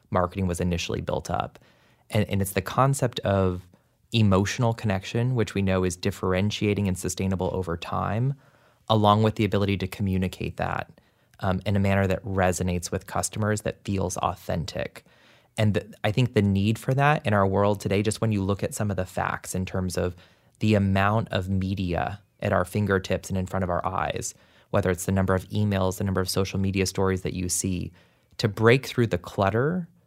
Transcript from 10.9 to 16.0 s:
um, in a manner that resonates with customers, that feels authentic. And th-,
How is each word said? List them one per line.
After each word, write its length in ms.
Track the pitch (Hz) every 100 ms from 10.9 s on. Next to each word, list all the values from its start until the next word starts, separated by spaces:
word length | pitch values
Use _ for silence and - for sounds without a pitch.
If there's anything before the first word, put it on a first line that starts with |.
| - _ _ _ -
um, 200 | 98 92
in 120 | 104 101
a 40 |
manner 280 | 98 98 98
that 180 | 92 -
resonates 640 | 95 92 87 92 87 -
with 140 | 98 -
customers, 560 | 92 - - 107 107
that 240 | - - -
feels 320 | 95 92 -
authentic. 880 | 92 90 - 90 73 - - - _ _ _ _ _ -
And 180 | 107 101
th-, 100 | - -